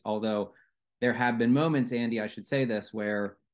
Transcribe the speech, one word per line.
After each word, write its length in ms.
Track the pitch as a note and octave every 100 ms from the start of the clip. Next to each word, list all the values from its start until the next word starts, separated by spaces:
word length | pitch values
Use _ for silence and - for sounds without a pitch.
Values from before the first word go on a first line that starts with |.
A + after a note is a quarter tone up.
| A2
Although 460 | G#2+ A2 G#2 G2 - _ _ _ -
there 120 | B2
have 240 | A#2 B2 A#2
been 160 | A#2
moments, 380 | C3+ D#3+ C#3+ B2
Andy, 280 | A#2+ A#2 A2+
I 60 | G#2+
should 180 | - G2
say 200 | C#3 B2+
this, 280 | G#2+ -
where, 440 | G#2+ G#2 G#2 G2+ - _